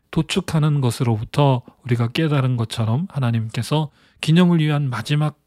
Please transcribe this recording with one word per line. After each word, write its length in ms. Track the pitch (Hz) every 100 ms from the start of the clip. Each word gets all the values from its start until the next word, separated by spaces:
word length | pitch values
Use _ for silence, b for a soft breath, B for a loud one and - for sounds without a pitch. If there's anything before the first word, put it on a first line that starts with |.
| -
도축하는 720 | - 156 196 - 160 151 143
것으로부터 840 | 123 - 120 110 117 - 143 123 - _
우리가 240 | 120 120 117
깨달은 480 | 160 160 147 131 120
것처럼 500 | 113 - 110 123 190
하나님께서 800 | 139 120 117 110 123 113 151 151 b b b
기념을 380 | - 165 180 170
위한 320 | 151 147 139
마지막 480 | 113 110 147 151 -